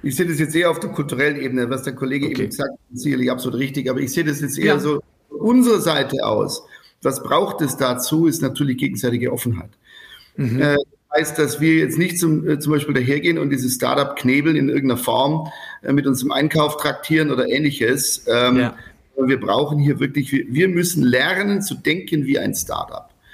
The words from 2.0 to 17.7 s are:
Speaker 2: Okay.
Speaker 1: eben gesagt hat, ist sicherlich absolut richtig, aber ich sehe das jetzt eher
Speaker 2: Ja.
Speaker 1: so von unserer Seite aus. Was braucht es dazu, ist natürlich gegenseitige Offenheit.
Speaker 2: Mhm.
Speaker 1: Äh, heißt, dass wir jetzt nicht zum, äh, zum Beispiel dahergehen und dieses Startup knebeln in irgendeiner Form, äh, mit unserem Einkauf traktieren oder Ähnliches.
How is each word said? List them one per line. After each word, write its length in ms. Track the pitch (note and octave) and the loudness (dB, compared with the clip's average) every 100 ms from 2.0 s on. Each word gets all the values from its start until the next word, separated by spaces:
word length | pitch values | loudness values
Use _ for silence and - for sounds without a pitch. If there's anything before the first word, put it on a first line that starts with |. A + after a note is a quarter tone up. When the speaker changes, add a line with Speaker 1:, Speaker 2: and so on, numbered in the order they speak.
| C3+ C#3 C#3 | -4 -2 -2
Speaker 2:
Okay. 160 | - | -2
Speaker 1:
eben 80 | G#3 | -4
gesagt 200 | - C#3 | -4 -8
hat, 80 | - _ | -8 _
ist 100 | B2+ | -8
sicherlich 280 | D3+ C3 B2 | -4 0 0
absolut 280 | B2 C3 A#2+ | -2 -4 -4
richtig, 280 | C#3 C#3+ B2+ | -4 -4 -2
aber 100 | B2+ | -2
ich 120 | C3 | -2
sehe 120 | - | -2
das 160 | D#3 C#3+ | -2 -2
jetzt 180 | C#3+ - | -4 0
eher 160 | - | 2
Speaker 2:
Ja. 40 | D3 | 2
Speaker 1:
so 200 | C#3+ D3 - _ _ | 2 -2 -4 _ _
von 100 | - | -4
unserer 400 | G#3+ B3 B3 G#3 | 2 6 6 4
Seite 440 | D#3+ D3 C3 C3+ | 2 0 0 -2
aus. 380 | G#2+ G#2+ - - - - _ _ | 0 0 -2 -4 -12 -20 _ _
Was 200 | C3+ C3 | -4 -4
braucht 380 | - D3 G3 - | 0 0 0 -2
es 160 | D3 - | -4 0
dazu, 500 | C3 B2 - D#3 E3 | -2 0 0 2 4
ist 160 | - | 2
natürlich 360 | C3 - C#3+ B2 | -2 0 -2 0
gegenseitige 540 | C#3 B2 B2+ A#2+ B2 | -2 -2 0 0 -2
Offenheit. 380 | - A#2+ G2+ - _ _ - - - _ - | -2 -2 -4 -6 _ _ -20 -20 -20 _ -4
Speaker 2:
Mhm. 240 | C3 A#2+ | -2 2
Speaker 1:
Äh, 140 | C#3+ C#3+ C#3 _ _ D3+ | 2 2 -2 _ _ -2
heißt, 220 | D#3 - | -2 -2
dass 220 | D3 - | -2 2
wir 140 | D#3+ D#3+ | 2 4
jetzt 220 | D3 C3+ | 2 0
nicht 200 | E3+ E3 | -2 0
zum, 280 | E3+ D#3 - | 0 0 0
äh, 100 | D3 | -2
zum 140 | D3 | 0
Beispiel 220 | D3+ D3 | 0 0
dahergehen 440 | C3 B2+ D3 E3+ E3 | -2 0 0 0 0
und 120 | C#3+ | 0
dieses 240 | C3+ B2+ | 0 -2
Startup 400 | B2 B2+ C3+ C#3 - | -2 0 0 0 0
knebeln 400 | B2 C3+ D3 D#3 | 2 2 2 2
in 120 | C3+ | 2
irgendeiner 300 | B2+ C#3 A#2+ | 2 0 0
Form, 480 | - A#2 C#3 D#3+ D#3+ - - - | 0 2 2 0 -4 -14 -18 -14
äh, 100 | - | 0
mit 140 | C#3 C#3 | 0 2
unserem 260 | B2+ B2+ | 0 0
Einkauf 440 | C3+ D3+ D#3+ D3+ D3 | 0 2 2 0 0
traktieren 540 | D3+ C3+ - D#3 D3+ | -4 -4 0 2 2
oder 180 | C3+ B2+ | 0 0
Ähnliches. 760 | C3 D3+ | 2 0